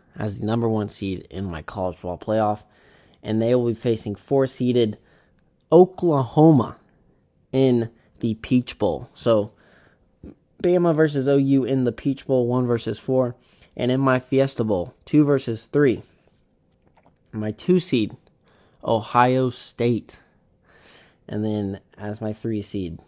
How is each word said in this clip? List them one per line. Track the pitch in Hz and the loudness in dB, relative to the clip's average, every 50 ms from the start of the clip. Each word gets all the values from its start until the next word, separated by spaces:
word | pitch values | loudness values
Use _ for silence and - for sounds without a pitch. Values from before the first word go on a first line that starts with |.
| _ _ - | _ _ -12
as | - 110 107 98 - | -8 -8 -8 -6 -6
the | 104 | -4
number | 107 113 117 117 113 | -4 -2 -2 0 -2
one | 110 107 101 | -2 -2 -4
seed | 98 - - 98 95 92 - - - | -6 -8 -8 -8 -6 -6 -8 -10 -12
in | - 95 98 | -10 -10 -8
my | 92 82 76 | -8 -8 -10
college | - - - 101 92 90 87 | -12 -12 -8 -6 -6 -6 -6
football | - - 90 87 | -8 -10 -10 -10
playoff. | - - 113 107 110 107 104 104 - - _ _ _ _ _ _ _ _ _ _ _ - | -8 -4 -2 0 0 0 0 -2 -4 -10 _ _ _ _ _ _ _ _ _ _ _ -6
And | 113 110 110 | -4 -2 0
they | 113 117 123 | 2 2 2
will | 123 120 | 2 0
be | 120 110 | -2 -4
facing | - - 123 113 110 - 104 101 | -2 -2 -2 -2 -2 -4 -8 -10
four-seeded | - - - 139 135 135 127 - - 123 123 120 123 117 110 110 - _ _ _ _ _ _ _ _ _ _ _ _ _ _ | -10 -6 -2 0 0 0 0 -2 -2 -2 0 2 2 2 0 -2 -6 _ _ _ _ _ _ _ _ _ _ _ _ _ _
Oklahoma | 160 175 185 185 - - 180 170 147 135 127 113 - 151 156 165 156 123 104 - - - _ _ _ _ _ _ _ _ _ _ _ _ _ _ | 6 6 6 6 2 -2 0 0 2 0 0 0 4 6 6 8 6 6 2 0 -6 -14 _ _ _ _ _ _ _ _ _ _ _ _ _ _
in | - 131 135 131 123 117 113 117 - _ _ _ _ - | 0 2 4 4 4 2 0 -4 -8 _ _ _ _ -6
the | - 113 110 | -4 -4 -4
Peach | - - - 131 127 120 - - - | -6 -2 0 0 0 0 -2 -4 -2
Bowl. | 104 92 78 64 123 - _ | -2 -2 -2 -4 -8 -14 _
So, | - - 120 113 104 101 110 - _ _ _ _ _ _ _ _ _ _ _ _ _ - - - _ _ _ _ - - | -4 0 2 2 2 0 -2 -8 _ _ _ _ _ _ _ _ _ _ _ _ _ -20 -20 -20 _ _ _ _ -2 0
Bama | 175 180 180 175 170 156 | 2 2 4 2 2 4
versus | 151 160 147 147 139 131 | 2 2 2 0 0 0
O | 139 139 | 2 2
U | 139 139 135 139 135 123 | 2 4 4 2 2 2
in | 110 135 131 123 | 0 0 0 0
the | 120 | -2
Peach | 110 - - 143 131 - - | -2 -2 -4 -4 -4 -4 -4
Bowl, | - 131 127 120 | -2 0 0 2
one | 120 123 127 123 | 0 0 0 0
versus | 120 120 113 - 113 104 - | 0 -2 -2 -2 -6 -8 -6
four. | - - 131 131 127 123 123 - _ _ _ _ _ _ _ | -4 -2 0 0 0 0 -4 -10 _ _ _ _ _ _ _
And | - 123 123 | -4 -2 0
in | 127 135 | 0 2
my | 135 131 127 127 | 2 2 0 0
Fiesta | - _ 139 135 135 135 - - 113 | 0 _ 0 2 2 0 -2 -4 -2
Bowl, | 107 101 90 85 - - _ _ | 0 -2 -2 -2 -6 -10 _ _
two | - - 151 147 | 0 2 4 4
versus | 143 143 135 - 123 113 107 - | 4 2 0 0 -4 -8 -8 -8
three. | _ - 143 147 127 101 90 - _ _ _ _ _ _ _ _ _ _ _ _ _ _ _ _ _ _ _ _ _ _ _ _ _ | _ 0 2 2 2 2 0 -6 _ _ _ _ _ _ _ _ _ _ _ _ _ _ _ _ _ _ _ _ _ _ _ _ _
My | - 110 110 107 | -10 -6 -6 -6
two | 107 - - - 180 180 | -6 -4 0 0 2 2
seed, | - - 135 117 107 - - - _ _ _ _ _ _ _ _ _ _ _ _ - | 2 0 0 0 0 -2 -6 -12 _ _ _ _ _ _ _ _ _ _ _ _ -2
Ohio | - 117 107 113 - - 120 123 127 127 131 131 123 | -2 -2 -2 -2 0 2 2 4 4 2 2 0 -2
State. | 123 - - - - - 117 120 117 107 - - - - _ _ _ _ _ _ _ _ _ _ _ _ - - - - - _ _ _ _ | -4 -8 -14 -12 -6 -2 0 0 0 -2 -4 -10 -18 -20 _ _ _ _ _ _ _ _ _ _ _ _ -20 -20 -20 -20 -20 _ _ _ _
And | - 104 107 107 | -10 -6 -4 -4
then | 107 107 107 101 98 98 98 - _ _ | -2 -2 -2 -4 -4 -6 -10 -14 _ _
as | - 104 104 104 - | -14 -12 -12 -10 -8
my | 113 107 107 | -8 -8 -8
three | - - 117 110 104 | -6 -6 -6 -6 -6
seed, | 98 - - 101 92 82 82 - - | -6 -8 -8 -8 -8 -8 -10 -14 -18